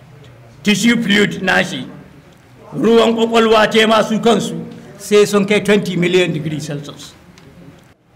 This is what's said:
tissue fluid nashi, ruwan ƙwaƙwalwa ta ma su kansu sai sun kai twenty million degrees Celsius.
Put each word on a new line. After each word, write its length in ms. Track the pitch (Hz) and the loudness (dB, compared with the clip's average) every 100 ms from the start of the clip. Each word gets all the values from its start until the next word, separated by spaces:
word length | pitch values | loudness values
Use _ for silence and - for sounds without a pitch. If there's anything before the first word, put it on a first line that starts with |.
| - - - - - - | -20 -20 -20 -20 -20 -6
tissue 340 | 202 202 233 240 | -2 0 0 0
fluid 460 | 190 208 196 170 | 0 0 0 -2
nashi, 420 | 185 185 - 143 123 - - - - - - - - | -2 -2 -2 -8 -12 -16 -20 -20 -20 -20 -20 -20 -16
ruwan 400 | 147 208 226 226 | -4 2 4 4
ƙwaƙwalwa 560 | 226 226 233 226 220 208 | 0 0 2 4 2 2
ta 160 | 220 220 | 2 2
ma 140 | 220 | 2
su 160 | - 220 | 0 0
kansu 460 | 233 208 - - - - - - | 2 0 -2 -10 -12 -16 -20 -20
sai 280 | - 208 202 | 0 2 4
sun 180 | 202 196 | 2 0
kai 140 | 208 | 0
twenty 340 | 190 214 - 175 | 2 0 0 -2
million 380 | 175 185 175 | 0 2 0
degrees 320 | 160 156 147 - | -2 -6 -8 -8
Celsius. 480 | 147 143 - - - - - - - - - _ _ _ | -10 -12 -18 -20 -20 -20 -20 -20 -20 -20 -20 _ _ _